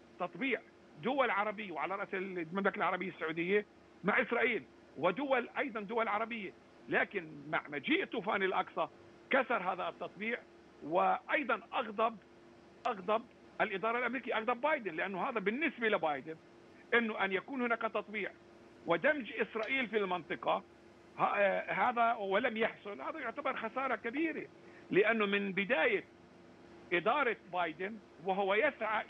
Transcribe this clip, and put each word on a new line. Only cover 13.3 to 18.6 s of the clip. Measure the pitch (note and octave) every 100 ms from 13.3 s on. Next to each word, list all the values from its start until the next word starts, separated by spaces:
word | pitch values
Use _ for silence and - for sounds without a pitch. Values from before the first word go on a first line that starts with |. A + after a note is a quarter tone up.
| - - -
الإدارة | G#3+ G3 A3 A#3+
الأمريكية، | A#3+ B3+ A3+ G3+
أغضب | A3 A#3+
بايدن، | D4 D#4 F#3+
لأنه | D#3+ F#3 F#3 C4
هذا | A#3
بالنسبة | G3 B3 D#4+ A#3 A3+
لبايدن | G3 D#3 C#3 D#3 D#3+ - - - - -
أنه | A#3 A3+ G#3+
أن | G3
يكون | F#3+ - C4+
هناك | A#3+ A3+
تطبيع | A3+ G#3+ G#3 G#3 F#3 - - -